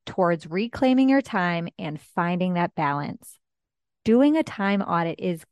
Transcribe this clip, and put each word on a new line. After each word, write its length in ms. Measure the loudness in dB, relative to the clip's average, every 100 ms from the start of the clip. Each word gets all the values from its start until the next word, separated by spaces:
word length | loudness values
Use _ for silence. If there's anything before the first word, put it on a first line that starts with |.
towards 460 | -8 0 0 0 -4
reclaiming 580 | -6 -6 0 2 4 4
your 140 | 2
time 460 | 0 -2 -2 -2 -6 -10
and 220 | -10 -10
finding 540 | -8 -4 -2 0 -2
that 200 | 0 -2
balance. 640 | -2 -2 -2 -6 -12 -18 -20 _ _ _ _ _ _
Doing 320 | 2 4 6 2
a 60 |
time 400 | -2 -4 0 0
audit 380 | 0 -2 -2 -4
is 260 | -4 -6 -10